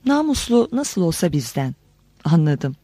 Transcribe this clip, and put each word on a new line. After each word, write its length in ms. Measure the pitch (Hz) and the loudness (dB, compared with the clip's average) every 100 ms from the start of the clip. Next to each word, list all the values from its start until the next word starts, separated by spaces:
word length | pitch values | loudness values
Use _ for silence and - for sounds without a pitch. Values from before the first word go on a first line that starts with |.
| 254 | 0
"Namuslu 640 | 285 311 262 - 240 233 | 0 0 -2 2 2 2
nasıl 300 | 240 294 - | -2 -4 0
olsa 300 | 175 156 175 | 0 0 0
bizden." 420 | 143 117 - 135 135 _ _ _ _ | -2 -4 -4 -6 -8 _ _ _ _
"Anladım." 520 | 156 165 151 143 139 131 | 2 2 2 0 -4 -8